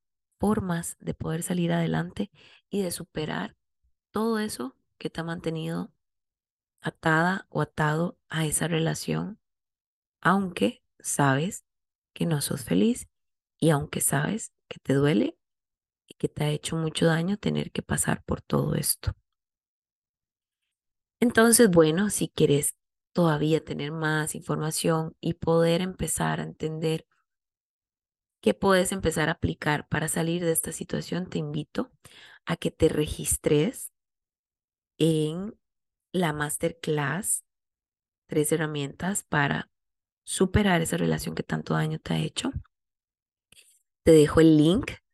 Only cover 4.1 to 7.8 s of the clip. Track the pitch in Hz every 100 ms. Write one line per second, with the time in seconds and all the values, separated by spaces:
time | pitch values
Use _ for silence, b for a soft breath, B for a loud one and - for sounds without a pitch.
4.1 | 208 226 220 214 - 262 - _ _ 160
5.1 | - 165 170 170 160 160 170 185 _ _
6.1 | _ _ _ _ _ _ _ 156 - 165
7.1 | 160 175 190 - - 151 -